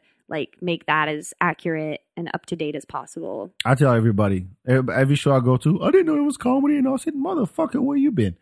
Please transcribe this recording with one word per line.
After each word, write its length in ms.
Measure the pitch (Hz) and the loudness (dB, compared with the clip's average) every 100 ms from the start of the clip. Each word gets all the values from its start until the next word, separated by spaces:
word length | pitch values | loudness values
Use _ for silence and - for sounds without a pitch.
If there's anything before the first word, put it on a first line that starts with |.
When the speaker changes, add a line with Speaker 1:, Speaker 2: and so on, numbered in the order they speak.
| _ _ - | _ _ -8
Speaker 1:
like, 260 | 156 - _ | -6 -6 _
make 260 | 180 170 - | -6 -4 0
that 220 | 156 151 | 0 0
as 220 | 151 170 - | -4 -8 -2
accurate 600 | 175 147 180 160 156 151 _ - | -2 -2 -4 -4 -6 -8 _ -12
and 100 | 170 | -10
up 140 | - - | -10 -8
to 80 | 170 | -8
date 200 | 151 147 | -6 -8
as 100 | - | -10
possible. 680 | 139 - - 95 98 - - | -12 -12 -12 -10 -10 -10 -4
Speaker 2:
I 120 | 117 131 | 0 4
tell 180 | 139 | 4
everybody, 540 | 117 113 104 104 95 92 - 127 | 4 2 2 2 0 -4 -8 0
ev-, 220 | 131 127 | 0 2
every 260 | 92 135 143 | 0 2 2
show 180 | 143 135 | 2 2
I 60 | |
go 160 | 123 127 | 4 2
to, 260 | 151 175 | 2 0
"I 80 | 220 | 2
didn't 160 | 370 320 | 2 4
know 80 | 294 | 0
it 60 | 294 | 0
was 120 | - | -2
comedy 400 | 247 269 285 294 | -2 0 2 2
in 100 | 262 | 0
Austin." 340 | 262 - 285 | -2 -4 -6
Motherfucker, 580 | 311 330 208 - 320 - | -4 -2 -2 -2 -4 -2
where 160 | 262 285 | 0 2
you 140 | 285 | 2
been? 240 | 190 101 82 | 2 0 -2